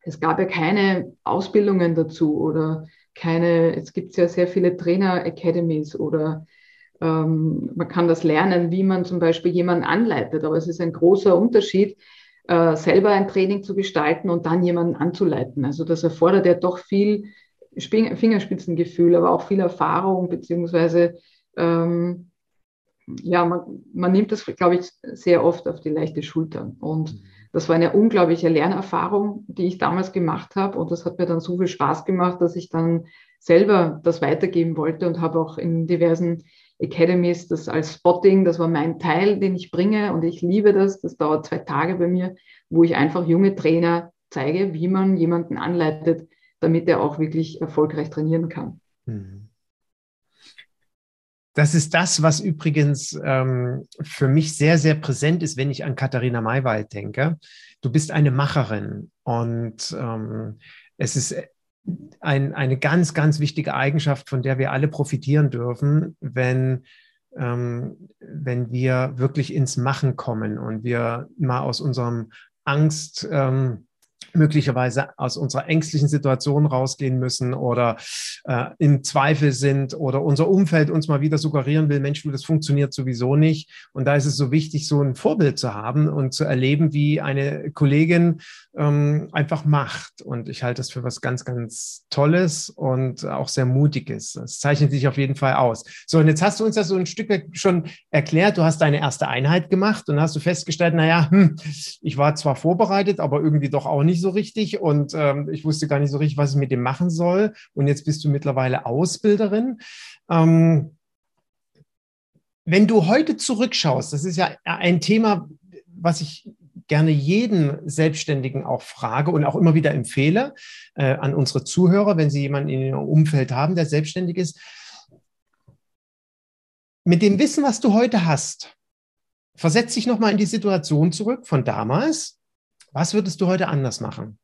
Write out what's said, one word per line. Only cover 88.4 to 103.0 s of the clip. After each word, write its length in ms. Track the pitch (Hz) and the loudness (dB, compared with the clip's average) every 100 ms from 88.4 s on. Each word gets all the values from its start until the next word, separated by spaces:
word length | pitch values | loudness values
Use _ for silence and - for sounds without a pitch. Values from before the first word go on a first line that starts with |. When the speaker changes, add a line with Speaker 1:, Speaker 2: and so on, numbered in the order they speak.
| - - _ - | -8 -20 _ -2
Speaker 2:
ähm, 500 | 147 147 147 151 147 | 0 2 2 0 -2
einfach 320 | 160 147 151 | -4 -2 -2
macht. 580 | 151 147 120 - - _ | 0 0 0 -8 -16 _
Und 260 | - 123 - | -10 -10 -8
ich 140 | 117 | -6
halte 180 | 123 131 | -6 -6
das 100 | 127 | -8
für 120 | 127 | -8
was 180 | 123 - | -8 -6
ganz, 240 | 131 127 | -6 -6
ganz 640 | - 123 117 - - - _ | -6 -8 -8 -12 -14 -16 _
Tolles 600 | - 147 170 180 151 - | 0 2 4 2 -2 -10
und 540 | - 135 127 131 123 - | -6 -4 -2 -2 -6 -8
auch 220 | 135 139 | -6 -4
sehr 180 | - 127 | -2 0
Mutiges. 640 | 127 147 139 - 110 - | 4 2 0 -8 -10 -10
Das 260 | - 120 - | -14 -12 -4
zeichnet 320 | 139 143 147 | -2 2 2
sich 160 | 139 135 | 2 0
auf 100 | 135 | 0
jeden 160 | 135 | -4
Fall 200 | 135 135 | 0 0
aus. 300 | 131 127 110 - - - | 2 0 -2 -10 -20 0
So, 120 | 160 | 4
und 100 | 156 | 6
jetzt 140 | 156 | 4
hast 180 | 190 202 | 2 2
du 40 | |
uns 120 | 220 214 | -2 0
das 120 | 175 | 0
so 80 | 190 | 0
ein 100 | 175 | -2
Stück 220 | - 214 | -6 -2
weit 180 | 196 - | -2 -4
schon 320 | 175 196 180 156 - _ | -2 0 0 -2 -14 _
erklärt. 460 | 151 151 156 196 175 | -2 2 2 4 4
Du 60 | |
hast 180 | 160 151 | 2 2
deine 200 | 156 143 | 2 2
erste 260 | 147 - 131 | -2 -2 -4
Einheit 400 | 123 135 180 175 | 0 2 2 2
gemacht 380 | 190 202 214 - | 0 2 0 -2
und 120 | 147 | 0
hast 160 | 160 151 | 0 0
du 40 | |
festgestellt, 540 | 165 170 - 160 170 165 | -2 -2 -4 0 2 4
"Na 100 | 156 | 4
ja, 240 | 170 151 | 4 4
hm, 260 | 190 175 151 156 143 - - | 6 6 4 -12 -12 -14 -8
ich 160 | 160 123 | -6 2
war 180 | 147 151 | 2 2
zwar 200 | 151 131 | -2 0
vorbereitet, 640 | 160 175 202 196 | 0 2 2 2